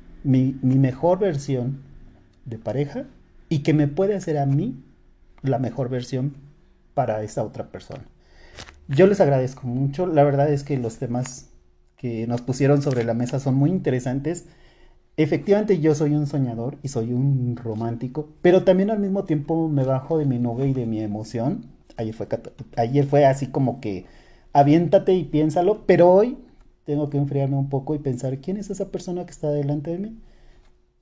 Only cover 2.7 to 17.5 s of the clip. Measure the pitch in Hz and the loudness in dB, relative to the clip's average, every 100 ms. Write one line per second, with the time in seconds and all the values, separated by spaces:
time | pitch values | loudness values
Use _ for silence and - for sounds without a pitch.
2.7 | 123 143 247 - - _ - - 147 151 | -4 -4 -6 -12 -16 _ -16 -4 -2 2
3.7 | 151 143 165 196 202 170 147 139 143 226 | 2 2 0 0 -2 -2 -2 0 0 -2
4.7 | - - _ _ _ _ - 135 127 120 | -8 -16 _ _ _ _ -8 -2 -2 -2
5.7 | - 123 127 123 131 143 - - - _ | -4 -4 -6 -6 -4 -4 -8 -18 -20 _
6.7 | _ _ - 120 107 107 - 107 110 - | _ _ -2 -2 -2 -4 -6 -6 -8 -12
7.7 | 92 - - - _ _ - - - - | -14 -16 -18 -18 _ _ -20 -20 -20 -20
8.7 | - - 139 196 202 151 135 127 - 123 | -18 -2 6 6 6 4 4 0 -4 -6
9.7 | 123 139 139 180 151 143 139 151 139 - | -2 -2 -2 0 4 4 4 2 0 -2
10.7 | 135 113 - 120 120 127 - - - _ | -4 -4 -6 -6 -6 -6 -10 -20 -20 _
11.7 | _ _ _ 123 113 117 120 - 127 139 | _ _ _ -6 -4 -4 -4 -4 0 2
12.7 | 143 143 120 117 117 123 135 135 131 147 | 2 2 0 0 -2 -2 -2 0 2 2
13.7 | 185 147 127 127 135 147 175 - - - | 0 0 -2 -2 -4 -4 -6 -10 -20 -20
14.7 | _ - _ _ - 151 151 202 202 214 | _ -20 _ _ -2 0 0 2 2 2
15.7 | 180 156 147 147 147 143 139 127 113 123 | 2 2 2 2 0 0 -2 -2 -2 -6
16.7 | 139 135 123 117 123 139 135 120 | -8 -6 -4 -2 0 0 0 -2